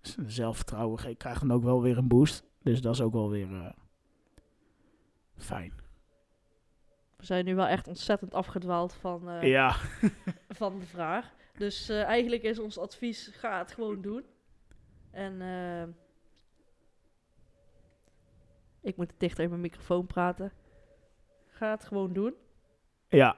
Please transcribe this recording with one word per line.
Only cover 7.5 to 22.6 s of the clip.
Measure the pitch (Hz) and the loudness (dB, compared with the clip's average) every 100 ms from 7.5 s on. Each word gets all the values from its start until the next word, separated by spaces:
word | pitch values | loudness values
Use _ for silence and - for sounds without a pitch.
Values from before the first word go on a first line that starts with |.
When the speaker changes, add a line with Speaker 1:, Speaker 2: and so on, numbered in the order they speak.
Speaker 2:
wel | 185 190 | 2 2
echt | 185 - | 0 -2
ontzettend | 175 - 202 185 | -10 0 0 0
afgedwaald | - 185 190 180 175 180 | -4 -4 -6 -2 -2 -2
van, | - 185 175 175 | -6 -8 -8 -8
eh, | 170 156 | 0 4
Speaker 1:
Ja. | 131 135 - - - 220 - | 6 4 2 -4 0 0 0
Speaker 2:
<laughs> | - - _ | -10 -12 _
van | 214 202 190 | -6 -6 -6
de | 180 | -12
vraag. | 175 160 190 240 - - - | -6 -4 -4 -6 -20 -20 -6
Dus, | 202 196 - | -6 -6 -4
eh, | 214 | -2
eigenlijk | 208 233 233 240 | 2 2 2 0
is | 220 226 | -2 -4
ons | 214 208 | -6 -8
advies: | 170 - 240 214 - | -10 -6 -8 -6 -12
ga | - 233 185 | -10 -6 -4
het | 170 | -6
gewoon | - 226 208 | -6 -6 -6
doen. | 196 226 294 _ _ _ _ - - - - | -6 -8 -10 _ _ _ _ -20 -20 -20 -20
En, | 190 196 190 | -12 -10 -8
eh, | 185 180 180 175 170 170 _ _ _ _ _ _ _ _ _ _ _ _ _ _ - _ _ _ - _ _ _ _ _ - - _ _ | -8 -8 -8 -8 -10 -14 _ _ _ _ _ _ _ _ _ _ _ _ _ _ -20 _ _ _ -20 _ _ _ _ _ -20 -20 _ _
ik | - 185 | -8 -6
moet | 175 - | -6 -2
dichter | 175 - | -2 0
in | 170 | -2
mijn | 170 | -2
microfoon | 175 - - 180 180 | -6 -8 0 0 0
praten. | - 175 180 196 - - - - - _ _ _ _ _ | 0 0 0 -8 -10 -20 -20 -20 -20 _ _ _ _ _
Ga | - 220 | -6 -4
het | 214 | -4
gewoon | - 202 190 | -4 -4 -2
doen. | 185 214 311 _ _ | 0 -2 -4 _ _